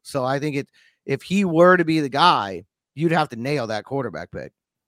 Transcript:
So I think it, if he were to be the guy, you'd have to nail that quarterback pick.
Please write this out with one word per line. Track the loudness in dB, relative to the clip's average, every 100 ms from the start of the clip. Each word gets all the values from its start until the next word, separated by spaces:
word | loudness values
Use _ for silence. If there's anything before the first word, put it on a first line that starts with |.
So | -10 -6
I | -4 -2
think | -4
it, | -6 -8 _ _ _
if | -8 -8
he | -2 -2
were | 2 6 6 6
to |
be | 4 0
the | -2
guy, | 2 4 4 -2 -8 -14 _ _
you'd | -4 -2
have | 0 -2
to | -4
nail | -4 -4 -4
that | -6
quarterback | -6 -8 -8 -10 -12
pick. | -14 -16 -18 _ _